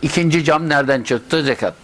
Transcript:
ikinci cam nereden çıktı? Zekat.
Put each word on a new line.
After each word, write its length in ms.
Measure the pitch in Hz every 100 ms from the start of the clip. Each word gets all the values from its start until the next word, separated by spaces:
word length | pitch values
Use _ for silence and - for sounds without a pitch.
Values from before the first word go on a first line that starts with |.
ikinci 420 | 147 180 170 165
cam 240 | 151 151 160
nereden 340 | 143 135 135
çıktı? 400 | 110 120 120 160
Zekat. 320 | 135 120 98 -